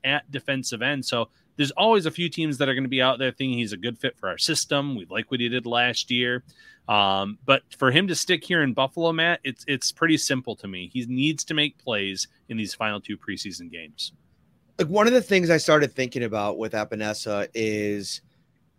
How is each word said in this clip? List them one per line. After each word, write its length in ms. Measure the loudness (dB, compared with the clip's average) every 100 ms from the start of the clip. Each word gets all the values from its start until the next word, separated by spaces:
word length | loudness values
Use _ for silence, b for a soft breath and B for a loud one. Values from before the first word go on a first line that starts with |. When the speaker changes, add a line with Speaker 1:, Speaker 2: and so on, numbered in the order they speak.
Speaker 1:
at 260 | -2 -2 -4
defensive 520 | -8 -4 -4 -4 -2
end." 220 | -2 -2
So 240 | -2 -2 -4 _ _ -2
there's 140 | -2
always 340 | 2 4 4 2
a 40 |
few 180 | -2 -4
teams 300 | -2 -2 0
that 100 | 0
are 60 |
gonna 140 | 0 0
be 140 | 2
out 160 | 2 2
there 120 | 0
thinking 280 | -2 -2 -2
he's 140 | -2
a 40 | -4
good 220 | -6 -4
fit 200 | -6 -4
for 100 | -6
our 100 | -2
system. 580 | -2 0 0 0 0 -6
We 100 | -6
like 220 | -6 -4
what 100 | -2
he 80 | 0
did 180 | -2 0
last 440 | 2 2 0 -2
year. 320 | 0 0 -2 -6 b b b 0
Um, 500 | 2 4 2 -2 -4
but 180 | 0 0 0 0
for 140 | 4
him 160 | 4 2
to 80 | -2
stick 260 | 0 -2
here 200 | 0 0
in 100 | 2
Buffalo, 400 | 0 -2 0 -2
Matt, 260 | 2 0 0
it's, 200 | -4 -8 -6
it's 240 | -4 -4
pretty 240 | -2 0 2
simple 400 | 2 -2 -4 -10
to 100 | -10
me. 240 | -10 -8
He 140 | -8 -4
needs 380 | -2 -2 -2
to 100 | -4
make 240 | -2 -2 -4
plays 480 | -4 -2 -2 -4 -8 _ -10
in 80 | -6
these 180 | -6
final 260 | -4 -4 -4
two 160 | -8 -10
preseason 540 | -8 -10 -10 -12 -14
games. 420 | -16 -16 -12 -12 _ _ _ _ _ _ -6
Speaker 2:
Like, 120 | 0
one 180 | 4 6
of 60 |
the 100 | 4
things 280 | 4 2 4
I 80 | 4
started 340 | 6 6 6
thinking 320 | 0 -4 -2
about 340 | -2 0 -2 -2
with 140 | -2
Epenesa 760 | -2 -4 -4 -4 -4 -2 -2 -2
is 680 | -2 -2 0 -2 -2 -6 -10 _ _ _ _ _